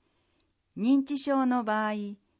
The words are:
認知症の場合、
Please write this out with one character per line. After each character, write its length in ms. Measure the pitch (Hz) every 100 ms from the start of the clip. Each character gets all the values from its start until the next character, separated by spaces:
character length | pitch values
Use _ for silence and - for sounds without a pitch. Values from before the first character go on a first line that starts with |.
| _ _ _ _ _ _ _ 175
認 260 | 226 277
知 140 | 269 285
症 280 | 285 269 254
の 180 | 247
場 260 | 220 214 214
合、 40 | 214 202 208 _ _